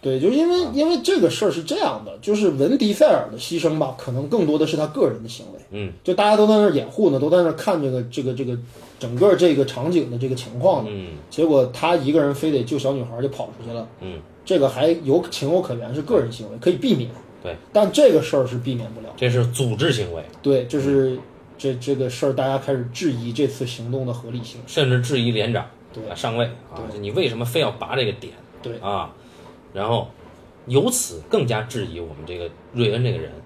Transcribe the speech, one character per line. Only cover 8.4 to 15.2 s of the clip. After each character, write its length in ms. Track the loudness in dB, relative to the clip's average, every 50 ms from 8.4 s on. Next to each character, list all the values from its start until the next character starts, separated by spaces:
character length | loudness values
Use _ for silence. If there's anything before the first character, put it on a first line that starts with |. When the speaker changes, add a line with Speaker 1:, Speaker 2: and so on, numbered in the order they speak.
| -4
Speaker 1:
个， 120 | -4 -4 -6 -8 -12 -18 -20 -20 -20 -14 -12
整 160 | -10 -6 0
个 220 | 4 6 6 6
这 180 | 6 6 4 6
个 80 | 4 2
场 260 | 0 0 -4 -2 0
景 180 | 2 0 0 0
的 60 | -4
这 100 | -4 -2
个 80 | -2 -4
情 240 | -4 -6 -10 -8 0
况 240 | 2 2 2 2 -2
呢。 40 | -4
Speaker 2:
嗯。 280 | -8 -8 -10 -10 -12 -14 -16 -10
Speaker 1:
结 160 | -2 0 2
果 220 | 4 6 4 4
他 280 | 2 -2 -2 0 2 2
一 140 | 2 2 2
个 120 | 2 4
人 120 | 2 2 0
非 160 | 0 -2 0
得 140 | 0 0 0
救 140 | 0 -4 -2
小 160 | -2 -2 -2
女 80 | -2
孩 120 | -6 -8 -6
儿 40 | -6
就 80 | -6 -6
跑 220 | -4 -6 -10 -10 -10 -14
出 100 | -12 -10
去 20 | -10
了。 120 | -10 -10 -12 -14 -14
Speaker 2:
嗯。 180 | -12 -12 -12 -12 -14 -18 -20 -20
Speaker 1:
这 160 | -4 0 2 4
个 100 | 4 2
还 200 | 2 2 2 2 2 2 2
有 180 | 2 2 2